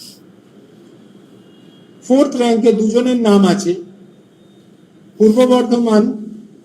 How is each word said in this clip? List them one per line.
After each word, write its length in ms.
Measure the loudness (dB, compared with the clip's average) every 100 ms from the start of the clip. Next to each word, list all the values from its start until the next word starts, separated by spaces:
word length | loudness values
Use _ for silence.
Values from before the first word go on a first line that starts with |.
| -20 -20 -20 _ _ -20 -20 -20 -20 -20 -20 -20 -20 -20 _ -20 -20 -20 -20 -14
ফোর্থ 340 | -2 0 0 -2
র‍্যাঙ্কে 360 | -2 0 0
দুজনের 440 | 0 0 -2 -2 -2
নাম 300 | 2 2 2
আছে, 280 | 0 -4 -8 -10 -20 -20 -20 _ _ _ _ _ _ _ _ -12 0
পূর্ব 280 | 2 2 2
বর্ধমান 560 | 2 0 -2 0 0 0 -4 -12 -18 -20 -20